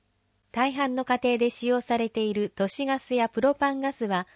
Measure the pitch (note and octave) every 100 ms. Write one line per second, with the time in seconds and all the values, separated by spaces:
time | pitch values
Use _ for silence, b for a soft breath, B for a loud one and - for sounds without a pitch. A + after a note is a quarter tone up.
0 | _ _ _ _ _ A3+ C4 C4+ C#4 B3+
1 | B3+ B3 B3 A#3+ A#3+ - A#3+ B3 A#3+ A#3
2 | A3+ - G#3+ G3+ G#3 - G3 - C#4 C4+
3 | - B3 A3+ - C4 C#4+ C#4 C4+ C4+ -
4 | G#3+ F#3 F#3